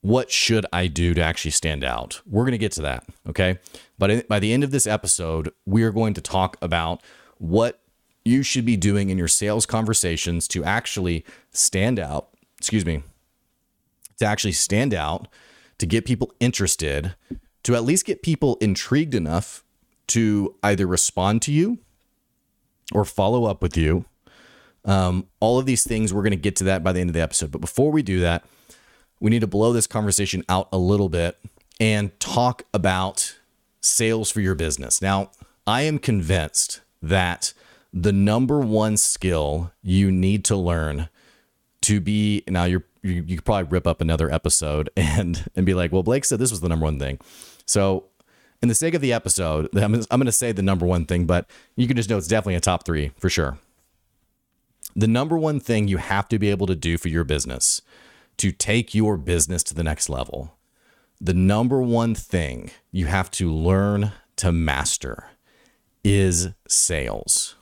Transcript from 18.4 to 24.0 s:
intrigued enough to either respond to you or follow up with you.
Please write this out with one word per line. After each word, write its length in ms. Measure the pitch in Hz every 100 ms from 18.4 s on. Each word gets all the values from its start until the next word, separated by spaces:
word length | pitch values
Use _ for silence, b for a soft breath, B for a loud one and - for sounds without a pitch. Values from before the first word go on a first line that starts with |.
| 147 120
intrigued 540 | 107 92 - 135 160 123
enough 480 | 80 82 - - _ _ _ _ -
to 480 | 113 113 104 98 -
either 220 | 104 98 95
respond 560 | 90 - - 92 110
to 100 | -
you 280 | 147 190 240 _ _ _ _ _ _ _ _ _ _ -
or 140 | 101 101
follow 400 | - 98 123 113
up 160 | 98
with 160 | 90 85
you. 280 | 78 73